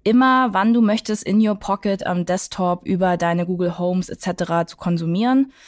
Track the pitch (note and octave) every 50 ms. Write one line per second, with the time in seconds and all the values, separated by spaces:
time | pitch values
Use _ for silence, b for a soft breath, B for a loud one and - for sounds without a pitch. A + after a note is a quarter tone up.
0 | - G#3+ A3+ B3 C4 C4 B3+ C4 C4 A#3 F#3+ F#3+ G3+ A3+ A#3 A#3+ A3+ G3+ G#3+ A3+
1 | - - G#3+ - - - F#3+ G#3+ A3 G#3+ G#3 G#3 - - G3 - - G3+ G3 G3
2 | - - F3+ F3+ E3+ - F3+ F#3+ - - - - F#3 F3+ F3 F3+ - - F#3+ F3+
3 | F#3+ F#3 F3+ F3 F3 E3+ E3+ F3 F3 F3 F#3 F3 F3+ F3 F3 - F3 F3+ F3+ F#3
4 | F3+ - F#3 - - F#3 F3 - F3 - E3+ E3+ E3 - - - - F3 F3 E3
5 | E3 E3 E3+ F#3+ A3+ B3 C4 C4+ C4+ C4+ B B B